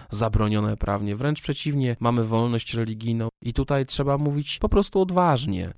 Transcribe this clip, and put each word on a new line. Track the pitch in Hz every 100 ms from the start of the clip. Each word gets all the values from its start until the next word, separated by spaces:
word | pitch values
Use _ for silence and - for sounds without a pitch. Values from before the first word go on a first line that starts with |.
| -
zabronione | 104 113 110 107 107 104 104
prawnie, | - 101 104 101
wręcz | 143 151
przeciwnie, | - 143 156 143 123 117
mamy | 120 120
wolność | 113 113 120 117 -
religijną | 117 113 107 113 113 113 _
i | 117
tutaj | 120 131 139 131
trzeba | - 139 139
mówić | 147 143 147 -
po | 214
prostu | 202 196 196
odważnie, | 185 180 175 131 143 92 87